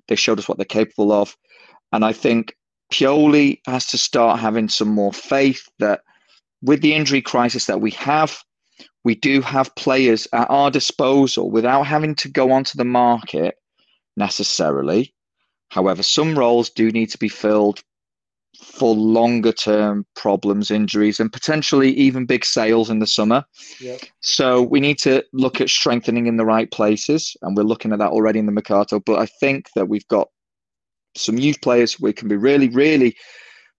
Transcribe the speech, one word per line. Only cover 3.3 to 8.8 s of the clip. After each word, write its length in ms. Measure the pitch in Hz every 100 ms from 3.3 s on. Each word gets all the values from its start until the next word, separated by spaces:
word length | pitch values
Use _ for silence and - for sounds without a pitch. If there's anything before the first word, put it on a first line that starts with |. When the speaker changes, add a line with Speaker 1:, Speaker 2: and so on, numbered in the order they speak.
| 147 143 - -
Speaker 1:
has 200 | 127 -
to 100 | 123
start 420 | - 127 117 113
having 280 | 113 110 110
some 200 | - 107
more 240 | 104 101
faith 560 | 101 - 139 139 127 - _
that 240 | 107 101 _ _ _ _ _ _
with 180 | 127 147
the 140 | 151
injury 280 | 156 143 139
crisis 440 | - 127 120 117 -
that 140 | 98
we 100 | 107
have, 500 | - 139 151 156 - _ _ _ _